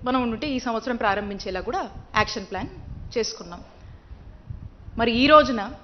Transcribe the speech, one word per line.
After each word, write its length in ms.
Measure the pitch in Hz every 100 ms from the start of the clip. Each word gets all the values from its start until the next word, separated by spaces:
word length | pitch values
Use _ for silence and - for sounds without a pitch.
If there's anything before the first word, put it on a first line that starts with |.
| 247
మనం 120 | 254 240
ఉంటే, 200 | 220 302 254
ఈ 20 | 247
సంవత్సరం 300 | 226 220 240
ప్రారంభించేలా 580 | 226 196 208 196 - 185 180
కూడా 140 | - 240 - - 220
యాక్షన్ 280 | 208 226 190
ప్లాన్ 200 | 185 247 - - - - 240
చేసుకున్నాం. 440 | 220 - 175 175 - - - - - - - - - - - - - -
మరి 120 | 240 233
ఈ 40 | 277
రోజున 280 | 302 262 233 202 285